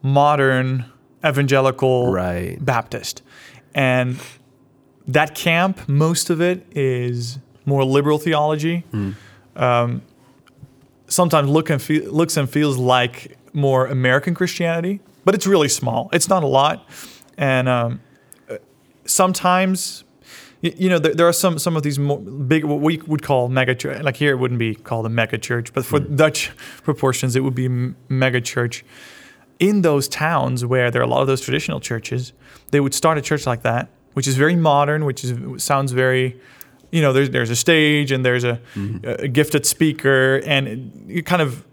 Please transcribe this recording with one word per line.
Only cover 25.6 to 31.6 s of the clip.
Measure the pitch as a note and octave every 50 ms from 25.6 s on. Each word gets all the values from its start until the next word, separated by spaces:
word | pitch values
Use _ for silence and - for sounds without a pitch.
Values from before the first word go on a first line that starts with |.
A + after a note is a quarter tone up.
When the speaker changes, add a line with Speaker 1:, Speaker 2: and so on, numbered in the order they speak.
| A#2 - -
Speaker 1:
but | C#3 B2
for | - D3+ D3
Speaker 2:
Mm. | C#3 - D3
Speaker 1:
Dutch | C3+ D#3 D#3 D3+ - - - - - - - - - _
proportions, | - C#3+ - - C3 B2 - - C3 A#2+
it | C3 C3
would | C3+ B2+
be | B2 B2+
m-, | B2+ B2+ B2 B2 B2+ B2+ _ - _
mega | C3+ C3 C3 C3 A#2+ B2+
church. | A#2+ - - C3+ A#2+ A#2 - - - _ - - - - - - - - - _ _ _ _ _
In | F3 G3 G#3 G#3 F3+
those | E3 D3 C#3+ C3+ -
towns | - - D#3 D#3+ E3+ C#3+ C3 B2+ B2+ B2 B2
where | A#2+ B2+ B2+ B2 A#2+
there | A#2+ B2
are | B2
a | A#2+
lot | B2 C3
of | C3+
those | C3+ C3+ C3
traditional | - - B2+ D3